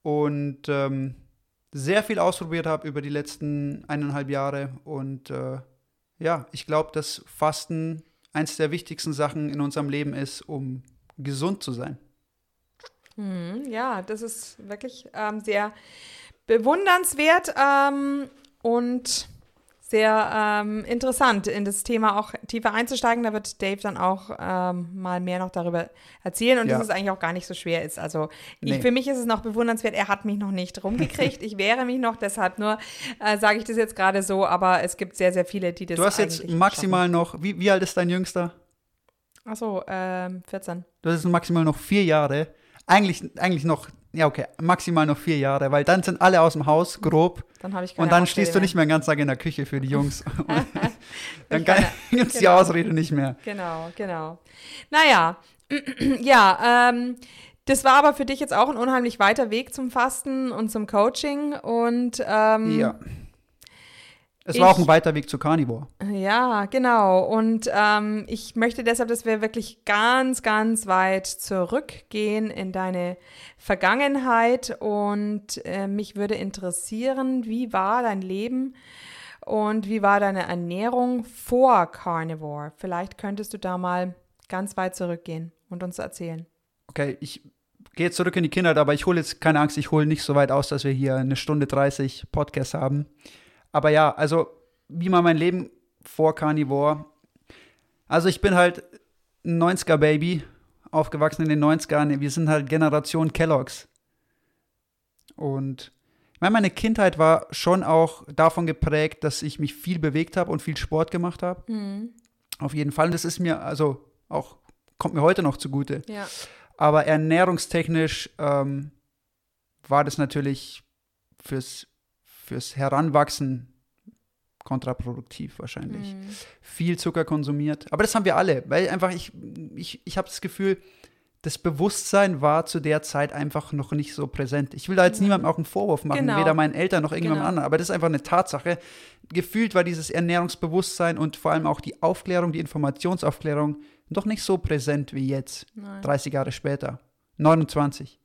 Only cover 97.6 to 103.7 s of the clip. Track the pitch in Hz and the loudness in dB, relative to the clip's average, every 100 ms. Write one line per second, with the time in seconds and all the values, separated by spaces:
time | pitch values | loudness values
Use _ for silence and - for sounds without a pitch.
97.6 | _ _ _ _ _ 160 175 - 202 180 | _ _ _ _ _ 2 2 2 2 6
98.6 | 175 175 - - _ _ _ _ 170 170 | 4 2 -16 -20 _ _ _ _ -2 2
99.6 | 170 185 - 156 151 151 170 170 - _ | 2 2 2 4 6 4 0 -2 -6 _
100.6 | _ _ _ 156 151 151 151 151 156 151 | _ _ _ -2 -2 0 0 0 0 4
101.6 | 147 160 - 147 147 143 143 165 156 151 | 4 2 2 0 2 0 -2 0 2 2
102.6 | 135 156 156 147 139 160 160 - 160 143 | 2 2 2 2 0 0 0 0 2 2
103.6 | 123 | 0